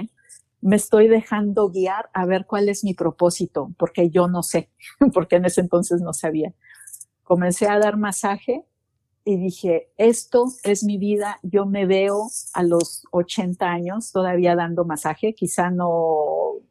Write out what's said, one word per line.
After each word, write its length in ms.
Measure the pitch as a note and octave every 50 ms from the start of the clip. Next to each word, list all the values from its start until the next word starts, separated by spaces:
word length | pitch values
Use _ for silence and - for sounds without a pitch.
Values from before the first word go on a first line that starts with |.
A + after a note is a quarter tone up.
| G#3 A3+ _ _ _ - - - _ _ _ _
Me 140 | - F#3+ G#3
estoy 320 | G#3 - - - G#3+ G#3+ A3+
dejando 640 | A3+ A3 A3 - G#3+ G#3 G#3 G#3 G3+ G#3+ G#3 F#3+
guiar 400 | F3 F#3+ F#3 F#3 F#3+ G#3+ A3+ - -
a 120 | F#3+ F3+
ver 200 | F3+ F#3+ F#3 F#3+ -
cuál 200 | - G3+ G3+ G3+
es 160 | G3+ - -
mi 100 | G3 F3+
propósito, 800 | - E3+ E3 D#3 - F3 F3 F3 - F3+ - - D3+ C3+ - F3 -
porque 320 | F3 - - - E3+ E3+
yo 180 | D3+ F#3 F3 F3+
no 140 | F3+ F3 E3
sé, 280 | - - E3+ - _ _ _ - - - -
<laughs> 140 | C#4+ B3+ -
porque 220 | F3+ E3 - -
en 100 | F3+ F3+
ese 160 | F3 - -
entonces 400 | F3+ F3 - F3 F3 - F3 F3
no 120 | F3 E3 E3
sabía. 400 | - - D#3+ D#3 D#3 D3+ F3+ - _ _ _ - - - - - - - _ _ _ _
Comencé 440 | - F3+ F3+ F3+ F3+ F3+ - A3 G#3
a 100 | G#3 G#3
dar 180 | G#3+ G#3 G#3 G#3+
masaje 680 | G#3 G#3 F#3+ - - G3+ G3+ G3+ - - B3 D4+ - _ _ _ _ _ _ _ _ _ _ _ -
y 100 | G#3 G3 F3+
dije, 540 | F3+ F#3+ F3 - - F#3 E3+ E3 - _ _ -
"Esto 480 | G#3 A#3 A#3 - - - - A#3+ B3 B3+ B3+ - -
es 200 | G3+ G3+ G3 G#3+
mi 120 | G3+ G#3 G3
vida", 420 | G3 G3+ G#3 G#3 G3+ G3+ G3+ - -
yo 220 | F#3 E3+ G3+ G3
me 200 | G3 G3 G3+ G3
veo 420 | F3+ F#3+ F#3+ G3 G3 G3+ G#3 A3 A#3+ - - - - -
a 100 | F3 F3
los 400 | E3+ E3+ E3+ D#3 - - - - _
ochenta 580 | - F3+ F3 - - - F#3 F3+ F3+ - G3+ F3+
años 420 | F3 F3 F3 F3 F#3+ A3 A3+ - -
todavía 420 | G3 F#3 F#3 F3+ F3 F3+ F3 E3+
dando 300 | F3 E3+ E3+ E3+ F3 E3+
masaje, 500 | E3+ D#3 D3+ - D#3 D#3+ - - G#3+ A3
quizá 340 | - F#3+ E3 - - F3 F3+
no 840 | F3+ F3 F3 F3 E3+ E3+ E3 D#3+ D#3+ D#3 D3+ D3 D#3 E3 D#3+ D#3+ - - - _